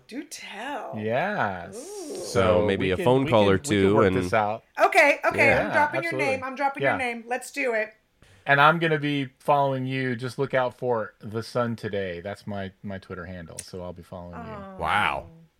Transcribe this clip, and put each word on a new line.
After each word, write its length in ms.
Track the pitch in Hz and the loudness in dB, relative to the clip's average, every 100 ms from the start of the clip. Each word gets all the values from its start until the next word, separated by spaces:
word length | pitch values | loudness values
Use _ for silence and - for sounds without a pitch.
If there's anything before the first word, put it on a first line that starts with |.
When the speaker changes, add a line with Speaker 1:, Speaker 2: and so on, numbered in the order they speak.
| - | -14
Speaker 1:
do 160 | 262 | -14
tell. 720 | - - - 202 262 254 - 107 | -12 -14 -14 -12 -10 -8 -8 -6
Speaker 2:
Yes. 760 | 107 123 190 196 107 90 85 107 | -2 0 0 -2 -4 -4 -10 -14
Speaker 1:
Ooh. 400 | 311 - - - | -14 -12 -12 -10
Speaker 3:
So 80 | |
Speaker 2:
So 420 | - - 92 90 101 | -4 2 4 4 2
Speaker 3:
maybe 200 | 98 92 | 0 0
Speaker 2:
we 40 | |
Speaker 3:
a 40 | 92 | 2
Speaker 2:
can, 80 | |
Speaker 3:
phone 200 | 127 131 | 4 4
Speaker 2:
we 60 | 139 | 4
Speaker 3:
call 140 | 110 | 4
Speaker 2:
can, 60 | 101 | 6
Speaker 3:
or 20 | |
Speaker 2:
we 40 | 92 | 4
can 100 | - | 2
Speaker 3:
two 240 | 101 95 107 | 4 6 6
Speaker 2:
work 100 | 98 | 6
Speaker 3:
and 80 | 92 | 4
Speaker 2:
this 160 | 92 | 0
out. 320 | 110 104 113 _ - | 0 0 -4 _ 0
Speaker 1:
Okay, 360 | 370 359 294 302 | 4 6 4 4
okay. 220 | 330 - 277 | 0 2 4
Speaker 3:
Yeah. 200 | - - | 4 2
Speaker 1:
I'm 60 | |
dropping 260 | 311 302 - | 2 0 -2
Speaker 2:
Absolutely. 260 | 339 - 269 | -4 -2 -2
Speaker 1:
your 100 | 262 | -2
name. 80 | |
I'm 100 | 262 262 | -6 -4
dropping 260 | 277 285 | -4 0
Speaker 2:
Yeah. 80 | 135 | 0
Speaker 1:
your 80 | 113 | 0
name. 260 | 247 233 233 | -2 -6 -6
Let's 220 | 247 - | -8 -6
do 200 | 285 262 | -4 -2
it. 200 | 220 214 _ _ _ _ - | -2 -4 _ _ _ _ -6
Speaker 2:
And 160 | - 143 | 2 6
I'm 180 | 147 165 | 6 6
gonna 180 | 165 151 | 2 0
be 280 | 147 143 135 _ | -2 -4 -6 _
following 480 | - 143 139 131 131 | 0 2 2 -2 -4
you. 300 | 135 131 117 | -2 -2 -4
Just 220 | 127 131 | -6 -4
look 140 | 135 | 0
out 240 | 131 123 - | 0 0 -2
for 380 | 123 113 101 - | -2 -2 -2 -10
The 220 | 104 113 | -10 -8
Sun 320 | - 123 117 110 | -4 -2 -2 -2
Today. 440 | 110 98 95 85 | -4 -4 -4 -6
That's 260 | 98 101 - | -8 -10 -8
my, 260 | 101 95 - | -8 -8 -10
my 160 | 104 95 | -12 -12
Twitter 280 | - 90 85 | -12 -12 -12
handle. 320 | 90 82 82 | -12 -14 -16
So 220 | - 92 | -14 -12
I'll 100 | 90 | -12
be 100 | 87 | -14
following 420 | 82 92 87 85 226 | -16 -16 -14 -14 -14
you. 60 | |
Speaker 1:
Oh. 240 | 208 - - | -14 -14 -8
Speaker 3:
Wow. 460 | 80 101 90 69 - - _ | -2 0 0 -4 -10 -20 _